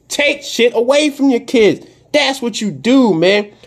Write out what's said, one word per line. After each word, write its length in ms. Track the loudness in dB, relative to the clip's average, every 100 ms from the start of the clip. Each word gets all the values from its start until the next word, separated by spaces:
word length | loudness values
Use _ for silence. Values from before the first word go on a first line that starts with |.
| -12
Take 340 | -4 -2 -4
shit 320 | -8 0 0
away 360 | 0 0 0 0
from 200 | 0 0
your 100 | 0
kids. 460 | 0 2 2 0 -8 _ _
That's 280 | -2 -2 -4
what 200 | -6 -6
you 100 | -8
do, 440 | -4 2 4 4
man. 380 | 2 2 0 -2 -12